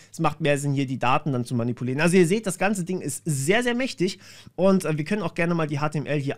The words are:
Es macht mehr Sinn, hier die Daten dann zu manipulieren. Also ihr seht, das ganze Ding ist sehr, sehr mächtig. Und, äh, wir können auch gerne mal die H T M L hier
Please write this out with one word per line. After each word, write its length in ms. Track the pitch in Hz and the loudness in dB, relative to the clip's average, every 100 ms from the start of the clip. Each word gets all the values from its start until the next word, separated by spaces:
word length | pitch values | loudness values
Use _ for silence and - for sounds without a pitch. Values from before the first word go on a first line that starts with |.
| - | -20
Es 120 | - | -4
macht 180 | 160 - | -2 0
mehr 180 | 156 143 | 0 0
Sinn, 140 | 143 | 0
hier 160 | 139 135 | -2 -2
die 100 | 127 | 0
Daten 360 | 123 147 151 | 2 2 0
dann 100 | 127 | -2
zu 120 | 120 123 | -2 -2
manipulieren. 440 | 120 120 123 131 | -2 -4 -4 0
Also 160 | 170 185 | 4 6
ihr 100 | 165 | 4
seht, 220 | 214 208 | 2 -2
das 100 | - | -2
ganze 280 | 190 202 165 | -2 -2 -4
Ding 160 | 185 | -6
ist 220 | - - 170 | -6 -6 -4
sehr, 380 | 135 135 220 | -2 2 2
sehr 120 | 247 240 | 2 -2
mächtig. 440 | 262 - 180 - - - - - | -4 -2 -4 -4 -16 -20 -14 2
Und, 300 | 190 190 156 | 4 4 2
äh, 120 | 156 | -2
wir 60 | |
können 200 | 147 208 | -2 -4
auch 100 | 165 | -4
gerne 220 | - 170 170 | -2 0 0
mal 120 | 151 | -2
die 140 | 143 | -2
H 80 | 151 | -2
T 80 | 151 | -4
M 80 | 127 | -2
L 160 | 147 | -4
hier 160 | 135 | -4